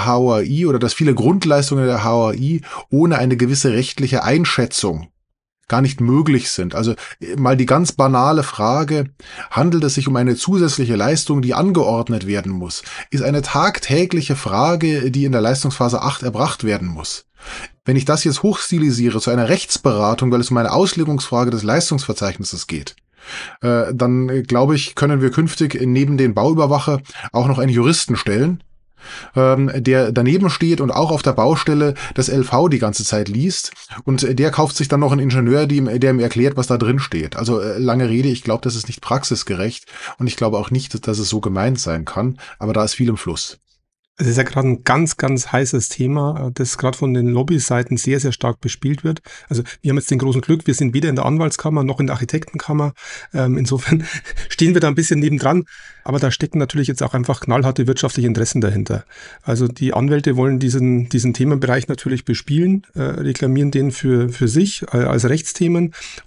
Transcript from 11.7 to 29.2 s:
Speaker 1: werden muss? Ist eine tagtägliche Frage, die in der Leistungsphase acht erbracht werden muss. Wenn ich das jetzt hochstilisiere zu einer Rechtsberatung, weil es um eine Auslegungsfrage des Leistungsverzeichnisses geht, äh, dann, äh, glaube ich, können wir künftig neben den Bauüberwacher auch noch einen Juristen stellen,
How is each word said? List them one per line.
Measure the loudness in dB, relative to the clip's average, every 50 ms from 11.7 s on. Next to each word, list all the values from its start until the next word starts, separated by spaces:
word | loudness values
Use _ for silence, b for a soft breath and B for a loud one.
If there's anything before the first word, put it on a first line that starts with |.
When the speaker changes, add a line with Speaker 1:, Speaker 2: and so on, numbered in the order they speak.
| 2 2 2 2 2 0 0 -2 -4 -4 -2
Speaker 1:
werden | -4 -4 -4 -4 -4
muss? | -6 -6 -6 -8 -10 -12 B B B B B B
Ist | -4 -2
eine | 0 0 0 0 -2
tagtägliche | -2 0 2 2 2 0 -2 -2 0 2 2 2 2 0 -2 -2 -2 -4
Frage, | -4 -4 -2 0 2 2 2 2 2 0 0 0 0 -2 0
die | 0 0 0
in | 2
der | 2 2
Leistungsphase | 2 2 0 0 -2 -4 -2 0 0 0 0 0
acht | -2 -2 -4 -4 -6
erbracht | -6 -2 -2 -2 -2 -4 -4 -2
werden | -2 -2 -2 -4
muss. | -6 -8 -8 -10 -10 -12 -12 _ _ B B B B B B B B B B -2
Wenn | 0 0
ich | 2 2
das | 2 0 2 2
jetzt | 0 0 2
hochstilisiere | 0 0 0 0 -4 -2 0 2 2 2 2 2 2 2 0 0
zu | 0 0
einer | 0 2 2
Rechtsberatung, | 2 0 0 0 -4 -4 0 0 0 2 2 2 2 0 0 0 2
weil | 2 2
es | 2 2
um | 0
eine | 0 2 2
Auslegungsfrage | 2 2 0 0 0 -2 -2 0 0 -2 -2 -2 0 0 0 0
des | 0 -2
Leistungsverzeichnisses | 0 0 0 0 0 0 -2 -2 -2 -4 -6 -4 -4 -6 -6 -6 -8 -8 -8 -10 -10
geht, | -8 -8 -10 -10 -12 -16 _ _ _ B B B B B B B B B B
äh, | -2 0 2 2 0 0 0
dann, | 0 2 2 2 2 0 0
äh, | -2 -2
glaube | -2 2 2 4 4 4 2
ich, | 0 -2 -4 -2
können | 0 0 2 2 2
wir | 2 2
künftig | 2 2 0 0 0 0 -2 -2 0 -2 0
neben | 2 2 2 2 2 2
den | 2 2 2 2
Bauüberwacher | 2 2 2 4 4 2 2 2 2 0 0 -2 -2 B B B B B B
auch | B 0 2
noch | 2 2 2
einen | 2 2
Juristen | 4 4 4 4 2 2 0 -2 -2
stellen, | -2 0 0 0 2 2 0 -2 -4 -8 -18 -20 -20 _ _ B B B B B B